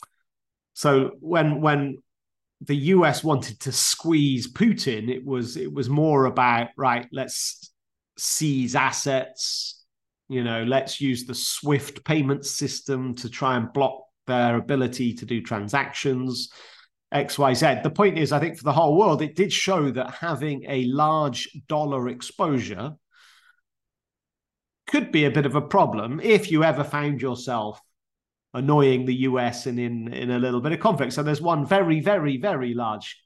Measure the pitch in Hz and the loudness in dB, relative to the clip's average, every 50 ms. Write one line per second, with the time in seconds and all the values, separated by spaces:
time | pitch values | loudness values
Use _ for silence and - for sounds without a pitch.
0 | - - _ _ _ _ _ _ _ _ _ _ _ _ _ - - 147 139 135 | -18 -18 _ _ _ _ _ _ _ _ _ _ _ _ _ -2 0 2 4 4
1 | 135 127 - - 147 156 175 165 156 151 147 147 156 151 147 143 139 139 131 - | 2 0 -4 -10 -6 -2 0 2 2 2 2 2 2 2 2 2 0 -2 -6 -10
2 | _ _ _ _ _ _ _ _ _ _ _ - - - 143 143 135 160 190 185 | _ _ _ _ _ _ _ _ _ _ _ -12 -6 -4 -2 0 2 4 6 6
3 | 170 151 127 - - 156 151 127 - - 107 - - 135 123 - - - - - | 6 4 4 2 0 0 0 0 -2 -4 -10 -10 -8 -4 -2 0 0 0 0 -2
4 | - 165 165 156 143 139 131 120 117 - - - 202 233 196 - - 139 117 107 | 0 2 2 4 4 2 2 0 -4 -4 -2 2 4 4 4 2 0 -2 -2 -2
5 | 110 120 127 127 127 139 135 123 117 107 - - - - 147 143 127 117 143 151 | -2 -4 -4 -4 -4 -4 -4 -4 -4 -6 -6 -8 -8 -6 -6 -4 -2 0 2 2
6 | 156 160 147 139 135 127 - 131 123 123 120 117 120 120 - - 139 131 120 123 | 4 4 6 6 4 4 4 4 4 4 4 2 0 -4 -4 -2 0 0 0 0
7 | 123 123 - 135 131 127 - - - - - - - - _ _ _ _ _ _ | -4 -6 -8 -8 -8 -6 -6 -6 -6 -6 -8 -10 -16 -20 _ _ _ _ _ _
8 | _ _ _ - - - - - 156 151 139 131 127 117 127 143 131 127 - - | _ _ _ -8 -6 -4 -2 0 0 0 0 0 0 0 2 2 2 2 0 -2
9 | - 143 135 131 - - - - - - - - - - - - _ _ _ _ | -2 0 0 0 -2 -4 -8 -8 -6 -6 -4 -6 -8 -8 -12 -16 _ _ _ _
10 | _ _ _ _ _ - 135 127 120 120 117 113 113 120 131 135 - - - - | _ _ _ _ _ -6 -4 -4 -2 -2 -2 -2 0 0 0 0 0 -2 -4 -4
11 | 143 135 127 117 123 120 123 - - - - - - 143 147 131 - - - - | -2 -2 -2 -2 -4 -8 -8 -6 -6 -6 -6 -4 -2 0 0 0 0 -4 -12 -8
12 | - - 156 160 139 131 139 143 143 - - - 147 131 - - - - 135 127 | -4 -2 0 0 0 0 -2 -2 -4 -6 -6 -6 -6 -6 -6 -8 -6 -6 -4 -4
13 | 127 127 117 120 - 120 - - 143 131 127 120 113 - - 139 139 127 - - | -4 -6 -8 -8 -10 -12 -6 -2 0 0 0 0 -2 -2 0 0 0 0 0 -4
14 | - _ _ _ _ - 127 123 120 120 117 117 - - 147 135 127 120 123 - | -14 _ _ _ _ -2 0 2 2 2 2 0 0 0 0 0 0 -2 -2 -4
15 | 127 120 107 - - 110 120 113 - - 117 104 101 104 147 139 131 - - - | -4 -4 -4 -6 -6 -6 -6 -6 -4 -4 -6 -6 -4 -2 -2 -2 -2 -2 -6 -4
16 | - 143 131 123 127 131 123 123 123 - - - - - - - - _ _ _ | -2 -2 -2 -2 -2 -4 -6 -6 -8 -12 -14 -20 -20 -20 -20 -20 -20 _ _ _
17 | _ _ - 143 139 - - - 143 135 127 123 - 151 127 120 - 151 151 - | _ _ -4 -4 -2 -2 0 2 2 2 4 4 4 2 2 2 -2 -2 2 2
18 | 208 196 156 160 151 - 151 143 147 170 - - 123 151 127 156 170 147 147 175 | 2 4 4 2 0 0 0 0 0 -2 -4 -4 -2 0 2 4 4 4 6 6
19 | 214 196 151 120 156 147 151 - 196 180 - - - 190 190 175 147 139 117 127 | 6 4 4 2 0 -2 0 0 0 2 0 0 0 0 0 2 0 0 0 -2
20 | 127 123 - - 165 170 156 139 143 151 143 135 - - 143 131 127 123 131 147 | -4 -6 -8 -8 -6 -4 -4 -4 -4 -4 -6 -6 -6 -4 -2 -2 0 0 2 2
21 | 151 156 160 156 151 143 120 - - - - 147 - - 156 151 151 143 139 127 | 2 4 4 2 0 0 -2 -4 -8 -10 -12 -14 -8 -4 -2 -2 -2 -2 -2 -2
22 | 120 123 120 120 - - - - 196 160 143 123 104 95 104 90 110 147 151 - | -2 -4 -6 -8 -12 -10 -4 -2 0 0 0 0 -2 -4 -6 -8 -8 -10 -10 -14
23 | _ _ _ _ _ _ _ _ _ _ _ _ _ _ _ _ _ _ _ _ | _ _ _ _ _ _ _ _ _ _ _ _ _ _ _ _ _ _ _ _
24 | _ _ _ _ _ _ _ _ _ _ _ _ _ _ _ _ _ - - 294 | _ _ _ _ _ _ _ _ _ _ _ _ _ _ _ _ _ 0 0 0
25 | 226 - - 160 147 143 123 151 143 139 131 147 147 - - 196 170 123 110 107 | 0 2 2 2 4 4 4 2 2 2 0 0 0 2 4 4 4 4 2 -2
26 | 104 117 135 160 - 233 214 190 190 - 165 151 160 165 156 151 143 - - 147 | -4 -4 -4 -2 4 4 4 4 4 2 2 4 4 4 2 0 -2 -4 -4 -2
27 | 147 147 143 123 127 131 123 123 - 135 120 107 107 107 107 - _ _ _ _ | -2 -2 -2 -2 -2 -4 -4 -6 -6 -4 -4 -4 -4 -6 -8 -12 _ _ _ _
28 | _ _ _ _ _ _ _ _ _ _ - 120 131 139 151 147 143 135 127 127 | _ _ _ _ _ _ _ _ _ _ -6 -2 2 4 6 6 6 6 4 4
29 | 127 127 127 127 131 131 127 127 123 120 120 - - 135 120 123 123 120 120 117 | 2 0 0 0 0 0 0 0 0 -2 -4 -6 -6 -6 -4 -4 -4 -4 -4 -6
30 | 113 117 123 127 123 123 123 123 123 127 123 123 123 151 170 165 - 226 196 143 | -8 -8 -8 -6 -4 -2 0 0 0 0 0 0 0 -2 -2 0 2 2 2 2
31 | 135 120 - 147 147 151 151 143 160 175 165 151 139 120 190 196 190 165 156 160 | 0 -2 -4 -4 -2 -2 -2 0 0 0 0 0 0 2 2 2 4 2 2 2
32 | 135 202 208 190 151 143 135 127 120 208 185 135 127 120 117 120 120 110 107 104 | 2 2 2 2 0 0 -2 -2 -2 -2 -2 -2 -4 -4 -4 -4 -4 -4 -4 -6
33 | - - - - _ | -10 -14 -18 -20 _